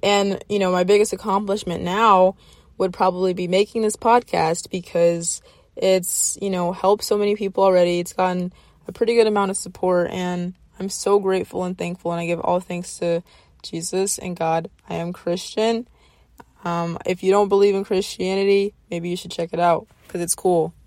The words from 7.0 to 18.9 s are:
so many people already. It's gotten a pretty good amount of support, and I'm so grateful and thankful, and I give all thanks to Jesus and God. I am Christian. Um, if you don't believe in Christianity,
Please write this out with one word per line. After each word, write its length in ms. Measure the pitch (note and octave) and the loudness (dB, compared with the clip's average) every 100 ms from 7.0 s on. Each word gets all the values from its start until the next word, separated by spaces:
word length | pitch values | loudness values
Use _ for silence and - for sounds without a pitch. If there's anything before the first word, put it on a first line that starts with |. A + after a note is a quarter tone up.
so 140 | - G#3 | 0 0
many 180 | G#3 G3+ | 0 -2
people 280 | G3 F#3+ | -4 2
already. 360 | G3 F#3 F3 F3 | 4 4 4 0
It's 140 | F3 | -4
gotten 380 | - F#3 F3+ F3+ - _ _ - | -2 0 0 -6 -10 _ _ -18
a 60 | |
pretty 220 | - A3+ | -2 2
good 120 | A#3 A3 | 4 4
amount 240 | G#3 G3 | 4 0
of 80 | G3 | -2
support, 520 | - - F#3 F3+ E3+ | -8 -4 2 2 2
and 440 | F#3 F3+ F3+ F3+ F#3 _ - | -2 -4 -4 -6 -10 _ -10
I'm 100 | G3 | -8
so 300 | - - G3+ | -4 2 2
grateful 460 | F#3+ F#3 - - | 2 -2 -2 -6
and 120 | F3+ F#3 | -6 -6
thankful, 360 | F3 F3+ F3 | -8 -6 -6
and 80 | E3+ | -4
I 60 | E3+ | -4
give 140 | E3+ | -2
all 200 | - F3+ | 0 -2
thanks 380 | F#3 F3+ F3+ - | -2 -10 -10 -6
to 240 | E3+ E3+ - _ _ _ | -2 -2 -4 _ _ _
Jesus 560 | - E3 E3 F#3+ G3 - | -12 -10 -6 -4 -2 -4
and 180 | F#3 F3 | -8 -4
God. 340 | E3 E3 E3 _ - | -2 -2 -4 _ -10
I 80 | E3+ | -8
am 160 | E3+ | -6
Christian. 760 | F3+ - F3+ - - A3 A3+ A#3+ _ _ _ _ _ - _ | -6 -4 -4 -4 -2 0 0 -6 _ _ _ _ _ -20 _
Um, 340 | F3 E3+ E3+ E3 | -6 -4 -4 -6
if 180 | - F#3 | -6 -2
you 100 | F#3 | 2
don't 160 | G3+ G3+ | 2 4
believe 260 | G3 G3+ | 4 4
in 100 | G3 | 2
Christianity, 920 | G3 F#3+ G3 - F#3 G3 G3 G3+ G3+ _ _ | 0 -2 -2 -6 -4 0 2 2 2 _ _